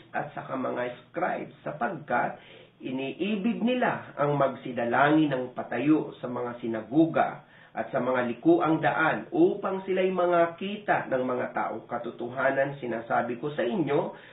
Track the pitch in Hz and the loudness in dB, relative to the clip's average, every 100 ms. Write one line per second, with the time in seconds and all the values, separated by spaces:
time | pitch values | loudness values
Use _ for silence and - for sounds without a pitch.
0 | - 139 147 143 139 135 127 127 123 - | -6 -6 -6 -8 -8 -4 -4 -2 -4 -6
1 | - 170 175 - - - 151 - 117 160 | -10 -4 -4 -4 -8 -10 -10 -4 -4 -4
2 | - 120 - - - - - _ - 131 | -2 0 0 -6 -16 -20 -20 _ -8 -4
3 | 135 - 196 214 226 180 233 254 214 131 | -4 -4 -2 0 0 0 0 2 0 0
4 | - - 147 143 135 120 131 120 120 127 | -6 -2 0 4 2 0 -6 -4 0 4
5 | 143 156 151 131 123 - 113 120 143 151 | 6 6 4 0 -4 -8 -6 -2 4 4
6 | 143 - 123 123 123 120 117 113 107 147 | 2 -6 -6 -4 -6 -6 -4 -4 0 4
7 | 160 127 - - - - - 110 - 131 | 4 4 0 -2 -16 -20 -12 -8 -4 -2
8 | 127 127 120 117 160 170 156 156 143 151 | 0 0 0 0 4 4 4 2 2 2
9 | 156 113 - 151 185 202 202 190 190 190 | 2 0 -2 4 4 2 -4 -4 -2 0
10 | 185 185 175 170 170 - 196 214 - 143 | 2 2 4 4 2 0 -8 -6 -2 -2
11 | - 127 127 123 110 - 113 113 - 120 | 0 -2 0 -2 -4 -4 -4 -6 -8 -8
12 | 120 - 120 131 135 135 139 143 123 113 | -8 -8 -8 0 2 2 0 -2 -6 -6
13 | 113 123 120 120 147 - - 214 143 147 | 0 0 0 -4 -6 -2 0 0 2 0
14 | 196 - - | 0 -8 -18